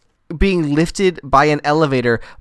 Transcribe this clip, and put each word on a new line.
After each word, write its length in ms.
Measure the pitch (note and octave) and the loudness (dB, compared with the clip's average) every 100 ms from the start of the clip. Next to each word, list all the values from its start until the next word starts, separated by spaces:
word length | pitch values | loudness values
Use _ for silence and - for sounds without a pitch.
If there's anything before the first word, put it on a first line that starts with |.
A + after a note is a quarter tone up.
| _ _ - D3+ | _ _ -8 0
being 380 | G3 F3+ D3+ | 0 2 0
lifted 440 | D3 E3+ - F#3 E3+ | 0 -2 0 -2 -2
by 240 | C3+ C3+ D3+ | 0 2 2
an 140 | D3 | 0
elevator 560 | C#3+ D3+ D3+ C3 A#2+ A#2 - - | 0 0 0 0 0 -2 -6 -16